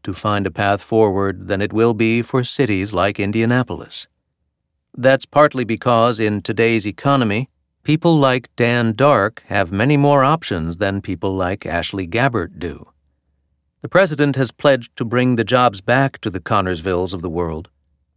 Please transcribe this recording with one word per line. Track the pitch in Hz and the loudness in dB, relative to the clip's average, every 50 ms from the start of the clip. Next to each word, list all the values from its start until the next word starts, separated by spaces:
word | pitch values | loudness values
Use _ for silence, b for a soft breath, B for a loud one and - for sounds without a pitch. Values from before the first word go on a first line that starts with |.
| - | -12
to | 101 90 | -12 -10
find | - - 107 104 101 98 | -4 -2 -2 0 0 -2
a | 92 | -4
path | - - 104 98 104 - | -4 -2 0 0 0 -2
forward | - - 117 110 110 104 92 98 98 98 92 95 95 | -2 0 2 4 4 4 2 0 -2 -2 -4 -6 -6
than | 92 101 95 | -4 -4 -2
it | 101 - | -2 -2
will | 104 110 113 117 110 | 0 2 2 2 2
be | 104 113 113 113 120 | 0 0 0 0 0
for | 120 - - 131 123 | -2 -2 -2 -2 -2
cities | - - - 135 107 101 92 98 101 | -2 -2 -2 0 0 0 -2 -2 -4
like | 104 87 95 104 104 | -2 -2 -2 -2 -2
Indianapolis. | - 98 101 107 113 113 117 123 127 123 - 87 80 - - - - - _ _ _ _ _ _ _ _ _ _ _ _ _ _ _ _ _ - | -2 -4 -2 0 0 0 2 2 0 0 -2 -6 -12 -12 -14 -16 -18 -18 _ _ _ _ _ _ _ _ _ _ _ _ _ _ _ _ _ -6
That's | 135 123 131 135 131 - | 0 2 2 2 2 0
partly | - - 143 151 147 - 127 117 | 0 2 4 4 4 2 -2 -4
because | 101 113 - - 127 120 113 117 123 113 113 | -4 -4 -2 0 2 4 4 4 2 2 0
in | 110 104 104 101 | 0 0 -2 -2
today's | - - 107 113 113 117 117 110 101 | -4 -4 0 0 2 2 2 0 -2
economy, | 104 95 - - 139 139 135 117 104 101 113 135 - _ _ _ _ _ _ - | -4 -6 -2 0 2 2 2 2 0 0 -2 -4 -6 _ _ _ _ _ _ -4
people | 147 156 160 - 170 165 | -2 -2 2 2 2 4
like | 147 139 131 127 127 - - - | 4 4 4 2 0 -4 -6 -4
Dan | - 120 120 120 120 117 113 104 | 0 0 2 2 0 0 0 0
Dark | 107 135 147 139 107 98 113 - - _ | 2 4 4 4 4 2 -2 -4 -8 _
have | - 101 98 95 85 | -4 -2 -2 -2 -2
many | 98 98 120 143 151 | -2 0 2 2 2
more | 143 143 143 143 139 131 | 4 4 4 4 4 4
options | 139 156 165 - - 101 82 80 82 82 | 2 2 0 -2 -4 -4 -4 -4 -4 -4
than | 90 104 98 98 98 | -4 -2 -2 -2 -4
people | - 104 92 82 - 98 95 | -6 -6 -8 -4 -4 -4 -2
like | 95 90 90 98 - - | -2 -2 -4 -4 -6 -6
Ashley | - 82 85 82 - - 98 92 | -6 -6 -4 -6 -6 -6 -8 -6
Gabbert | 82 95 113 131 139 120 98 82 76 - - | -4 -2 -2 0 0 0 -2 -6 -6 -8 -10
do. | 90 80 67 - - _ _ _ _ _ _ _ _ _ _ _ _ _ _ _ _ _ _ _ | -10 -10 -10 -12 -18 _ _ _ _ _ _ _ _ _ _ _ _ _ _ _ _ _ _ _
The | - - | -6 0
president | - 180 196 151 151 131 147 143 127 | 2 2 2 2 2 0 0 2 2
has | 131 131 117 - | 0 -2 -4 -2
pledged | - - 147 135 120 117 - - | 0 2 4 4 2 0 -8 -8
to | - 123 | -6 -4
bring | 110 120 123 123 127 123 | -2 0 2 2 2 2
the | 113 110 | 0 0
jobs | 110 123 127 123 117 101 95 | 0 2 2 2 2 0 -2
back | - 113 120 135 135 131 - - | -2 0 0 2 0 0 -4 -6
to | - 107 | -8 -8
the | 85 90 | -8 -6
Connorsvilles | - - 110 101 92 92 90 80 80 95 87 87 92 87 98 | -4 -2 -2 0 0 -2 -4 -4 -2 -2 -2 -2 -2 -4 -6
of | 85 | -6
the | 85 87 | -8 -6
world. | 78 87 87 80 78 78 - - _ _ _ _ _ _ _ _ _ | -4 -4 -4 -4 -6 -8 -12 -14 _ _ _ _ _ _ _ _ _